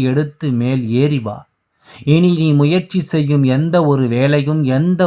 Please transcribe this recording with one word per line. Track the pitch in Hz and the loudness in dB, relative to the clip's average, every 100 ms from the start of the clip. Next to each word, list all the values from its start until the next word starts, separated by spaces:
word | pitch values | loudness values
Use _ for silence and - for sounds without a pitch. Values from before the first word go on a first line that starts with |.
எடுத்து | 131 131 151 - 151 | 0 -2 -4 -6 -4
மேல் | 120 120 131 113 | -2 -2 -2 -2
ஏறி | 120 147 143 | 0 0 0
வா. | 107 107 - _ _ _ - - | -6 -10 -16 _ _ _ -20 -8
இனி | - 156 175 | 0 2 4
நீ | 170 160 | 2 2
முயற்சி | 143 147 180 180 185 | 2 2 0 -2 -6
செய்யும் | 147 160 143 147 135 | -4 -2 0 0 2
எந்த | 131 165 175 | 0 0 0
ஒரு | 151 143 123 | 2 0 0
வேலையும் | 120 139 147 139 156 135 | 0 0 0 0 -2 0
எந்த | 131 170 180 | 0 0 0